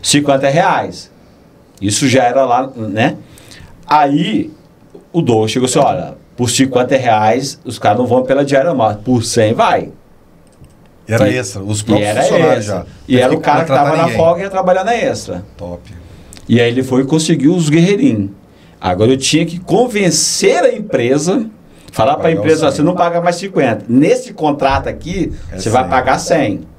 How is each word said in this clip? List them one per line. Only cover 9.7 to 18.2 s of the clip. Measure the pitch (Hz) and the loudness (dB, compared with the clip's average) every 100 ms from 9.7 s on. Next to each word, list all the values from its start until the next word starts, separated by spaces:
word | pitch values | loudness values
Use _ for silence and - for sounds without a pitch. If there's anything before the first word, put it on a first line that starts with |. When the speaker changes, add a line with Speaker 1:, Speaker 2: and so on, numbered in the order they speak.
| 226 143 - _ - _ _ _ _ - - - _ - | 0 -4 -16 _ -20 _ _ _ _ -20 -20 -20 _ -4
Speaker 2:
E | |
era | 113 127 | 0 2
Speaker 1:
E, | 127 | 0
Speaker 2:
extra, | - 101 | -6 -8
os | 101 104 | -6 -6
próprios | - 104 104 | 0 0 2
Speaker 1:
e | |
era | - | 0
Speaker 2:
funcionários | - 151 117 123 104 | 2 2 2 2 -2
Speaker 1:
extra. | 92 | -6
Speaker 2:
já. | - - - | -8 -18 0
Speaker 1:
E | |
Speaker 2:
Teve | 127 | 2
Speaker 1:
era | 127 | 4
Speaker 2:
que | 156 | 2
Speaker 1:
o | |
cara | - 147 | 2 0
que | 165 | 2
Speaker 2:
contratar | 135 143 | 2 2
Speaker 1:
tava | 160 | 2
na | 165 | 0
Speaker 2:
ninguém. | 113 | 2
Speaker 1:
folga | 165 175 | 2 2
e | |
ia | 196 | -2
trabalhar | 190 185 185 | -2 0 0
na | 196 233 | 0 -2
extra. | 160 - 101 92 98 - | -2 -4 -8 -12 -14 -16
Speaker 2:
Top. | 87 87 - - - - - - - | -14 -14 -16 -20 -20 -20 -20 -20 0
Speaker 1:
E | 117 | 2
aí | 120 | 2
ele | 123 | 0
foi | 131 123 | 0 0
e | 139 | 2
conseguiu | 160 160 156 135 180 | 0 0 2 2 2
os | 151 | 2
guerreirinhos. | 156 180 202 127 110 | 2 4 2 2 0